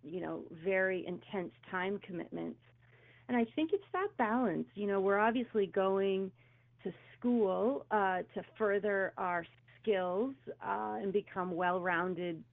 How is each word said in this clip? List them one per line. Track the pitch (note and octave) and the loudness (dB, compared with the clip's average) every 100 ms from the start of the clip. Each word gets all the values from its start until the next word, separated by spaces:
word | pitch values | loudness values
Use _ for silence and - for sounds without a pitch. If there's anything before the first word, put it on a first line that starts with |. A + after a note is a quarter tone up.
you | D3 F3+ | -10 -8
know, | D#3+ D#3+ E3 E3+ | -6 -6 -8 -8
very | E3 F#3+ F#3+ F#3 - | 0 2 2 0 -4
intense | F3 - G3+ F3 - - | -8 -6 -6 -6 -10 -8
time | F#3 F#3 G3+ | -4 -2 -4
commitments. | - F3 D#3+ E3+ E3+ D#3+ - _ _ - - - - | -6 -8 -8 -8 -8 -10 -18 _ _ -20 -20 -20 -2
And | B3 | 0
I | A3+ - | 0 0
think | D#4+ | 0
it's | G4 - | 0 -2
that | F4+ G4+ - | -4 -4 0
balance. | A3+ A#3 A#3+ D#3 D#3+ - | 0 2 0 0 -4 -4
You | G3+ | -2
know, | G3 | 2
we're | F#3+ G3+ | 2 4
obviously | A3 A#3 A#3 A3 G3 | 4 2 -2 0 0
going | F#3 F#3+ G3 G3 F#3+ F#3+ - _ _ _ _ | 2 2 2 2 0 -2 -8 _ _ _ _
to | G3 F3 - - | -10 -10 -18 -4
school, | B3 A#3+ G3+ F#3 G#3+ C#4 - | 2 4 4 4 2 0 0
uh, | G#3+ G3 F#3 - | 2 2 0 -4
to | G#3 F3+ - | -8 -10 -2
further | G#3+ G3+ G3+ G3 F#3+ - | 2 2 2 0 0 -2
our | F#3 F3 E3 - _ - | -2 -2 -4 -16 _ -8
skills, | - G3 F#3 F#3 B3+ C4+ - - | 0 2 2 0 -2 -4 -14 -12
uh, | G3+ G3+ G#3+ G#3+ | -4 -4 -2 -4
and | G3+ | 0
become | F#3+ G3 - F3+ E3+ | 0 -2 -4 -2 0
well-rounded | F3+ F3+ F3 E3+ F3+ F3 F3+ E3 - | 2 2 2 0 0 -2 -4 -6 -10